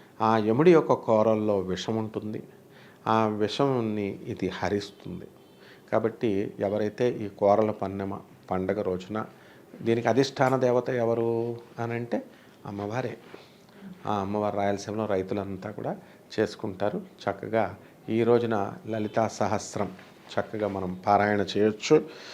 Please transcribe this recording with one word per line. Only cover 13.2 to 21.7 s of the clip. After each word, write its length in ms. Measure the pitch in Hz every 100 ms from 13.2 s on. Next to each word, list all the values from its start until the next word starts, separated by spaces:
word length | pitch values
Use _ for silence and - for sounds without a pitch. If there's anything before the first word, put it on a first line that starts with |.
| - - - - - - - - -
ఆ 80 | 104
అమ్మవారు 360 | 98 104 104 101
రాయలసీమలో 500 | 101 98 - 107 107
రైతులంతా 640 | 95 95 101 98 92 101
కూడా 240 | 104 120 202 - - - -
చేసుకుంటారు. 580 | 107 - 107 92 101 180
చక్కగా 800 | - - 101 - 104 113 95 101 - - -
ఈ 140 | 113
రోజున 500 | 117 120 117 107 104 120 107
లలితా 400 | 110 107 117 107
సహస్రం 640 | - 104 104 - 107 95 92 - - - -
చక్కగా 280 | - 110 104
మనం 340 | 95 92 90 110
పారాయణ 340 | 101 104 104
చేయొచ్చు. 600 | 92 101 107